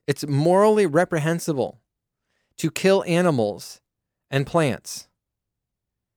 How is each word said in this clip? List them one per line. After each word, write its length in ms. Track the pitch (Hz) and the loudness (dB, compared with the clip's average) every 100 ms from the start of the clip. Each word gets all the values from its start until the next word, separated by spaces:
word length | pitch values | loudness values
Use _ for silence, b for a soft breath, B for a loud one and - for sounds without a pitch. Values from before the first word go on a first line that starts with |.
| - | -6
it's 200 | 139 147 | -6 -2
morally 600 | 139 160 185 214 214 185 | 0 2 4 4 4 2
reprehensible 920 | 151 180 165 156 170 - 139 90 - _ _ _ _ _ _ _ - | 0 0 -2 -2 -4 -4 -4 -4 -6 _ _ _ _ _ _ _ -6
to 140 | 160 | -6
kill 320 | - 185 196 175 | 0 2 2 2
animals 720 | 170 180 131 104 92 - - _ _ _ _ _ | 0 2 2 -2 -4 -14 -20 _ _ _ _ _
and 160 | 139 139 | -6 -2
plants. 640 | 170 147 87 - - - _ _ _ _ _ _ _ _ _ _ | 0 0 -4 -10 -16 -18 _ _ _ _ _ _ _ _ _ _